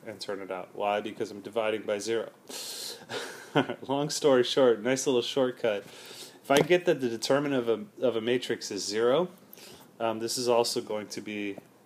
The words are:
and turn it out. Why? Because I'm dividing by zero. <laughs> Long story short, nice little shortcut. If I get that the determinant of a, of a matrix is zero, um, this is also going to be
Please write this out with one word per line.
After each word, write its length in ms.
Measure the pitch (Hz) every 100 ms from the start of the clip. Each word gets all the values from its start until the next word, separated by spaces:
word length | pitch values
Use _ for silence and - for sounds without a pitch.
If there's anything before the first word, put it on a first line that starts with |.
| 113
and 140 | 104
turn 220 | - 98
it 100 | 95
out. 180 | 92 90
Why? 280 | - 104 104
Because 300 | 107 95 104
I'm 100 | 101
dividing 420 | 98 110 107 107
by 160 | 98 104
zero. 300 | 101 113 101 - - - - - - - - - - - - 147
<laughs> 320 | 123 117 -
Long 220 | 143 147
story 340 | - 151 127
short, 400 | 120 - 131 110
nice 240 | 117 135 147
little 140 | 123
shortcut. 640 | 120 139 127 120 117 101 - - - - - - -
If 60 |
I 80 | 139
get 260 | 160 180 175
that 160 | 147
the 80 | 127
determinant 580 | 113 - 139 147 135 117
of 120 | 110
a, 260 | 104 - 127
of 100 | 113
a 60 |
matrix 480 | 110 123 - 113 -
is 160 | 101 92
zero, 440 | 107 120 143 180 - - - - - - -
um, 200 | 113 110
this 180 | 113 131
is 100 | 123
also 320 | 117 120 123
going 280 | 101 107 98
to 120 | -
be 380 | 104 104 101 98 - _